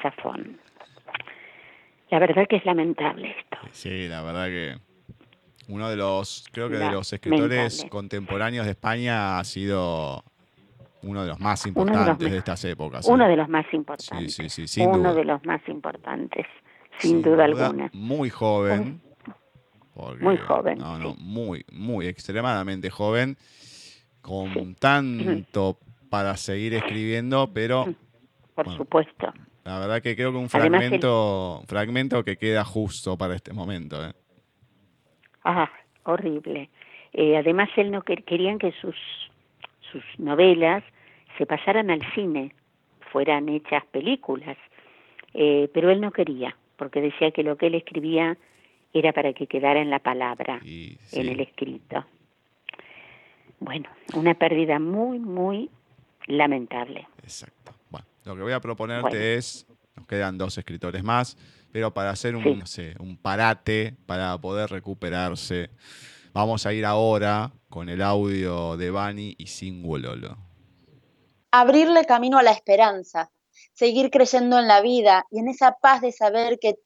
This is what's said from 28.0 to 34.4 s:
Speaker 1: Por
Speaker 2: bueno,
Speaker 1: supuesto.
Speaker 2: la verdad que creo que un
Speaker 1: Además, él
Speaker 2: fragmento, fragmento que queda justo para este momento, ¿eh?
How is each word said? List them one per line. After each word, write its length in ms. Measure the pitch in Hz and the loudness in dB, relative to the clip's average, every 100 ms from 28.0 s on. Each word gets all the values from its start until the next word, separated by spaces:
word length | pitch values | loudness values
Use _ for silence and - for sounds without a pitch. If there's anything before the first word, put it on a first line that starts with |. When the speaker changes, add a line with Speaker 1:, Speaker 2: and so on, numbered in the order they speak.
| _ _ _ _ _ - | _ _ _ _ _ -8
Speaker 1:
Por 100 | - | -8
Speaker 2:
bueno, 120 | - | -8
Speaker 1:
supuesto. 540 | - 160 151 - - - - _ | 0 0 0 -4 -10 -10 -20 _
Speaker 2:
la 140 | 92 95 | -10 -6
verdad 220 | 98 113 | -4 -2
que 140 | 123 110 | -2 -2
creo 160 | 131 | -2
que 60 | 127 | -4
un 100 | 123 | -2
Speaker 1:
Además, 300 | 147 160 180 | 2 4 4
él 60 | 202 | 2
Speaker 2:
fragmento, 760 | 196 127 113 107 95 92 76 - | 0 2 2 2 0 -4 -8 -6
fragmento 560 | 101 107 127 135 123 104 | -4 -2 -2 -2 -2 -2
que 100 | 95 | -2
queda 260 | 110 110 104 | 0 0 0
justo 500 | 110 104 - 95 90 | -4 -4 -6 -6 -4
para 180 | 92 90 | -4 -6
este 180 | - | -10
momento, 500 | 107 90 90 76 76 78 | -10 -8 -8 -10 -10 -12
¿eh? 60 | - _ _ | -14 _ _